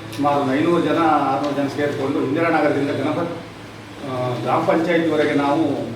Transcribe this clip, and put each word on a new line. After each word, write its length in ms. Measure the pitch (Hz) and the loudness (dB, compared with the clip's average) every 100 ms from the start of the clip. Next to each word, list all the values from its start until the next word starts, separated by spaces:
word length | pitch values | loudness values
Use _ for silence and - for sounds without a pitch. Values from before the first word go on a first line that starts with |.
| - - | -10 -2
ಸುಮಾರು 240 | 143 139 | 0 2
ಒಂದು 140 | 131 | 2
ಐನೂರು 260 | 139 170 170 | 2 2 2
ಜನ, 180 | 147 147 | 2 2
ಆರುನೂರು 580 | 160 147 135 139 143 139 | 2 2 2 0 -2 -2
ಜನ 100 | 139 | -2
ಸೇರಿಕೊಂಡು 540 | 147 147 135 135 151 | 0 -2 -2 -2 0
ಇಂದಿರಾನಗರದಿಂದ 680 | 131 156 165 156 147 139 143 | 0 0 2 2 2 2 0
ಗಣಪತ್-, 480 | - 147 170 170 - - - - - - - 139 | 0 -2 -2 -4 -6 -12 -16 -16 -16 -16 -12 -8
ಆ, 320 | 123 123 127 | -4 -4 -2
ಗ್ರಾಮ 220 | 135 160 | -2 0
ಪಂಚಾಯತಿವರೆಗೆ 680 | 175 165 170 165 160 151 143 | 2 2 2 2 2 2 2
ನಾವು 280 | 139 143 156 147 127 - | 2 2 2 2 0 -4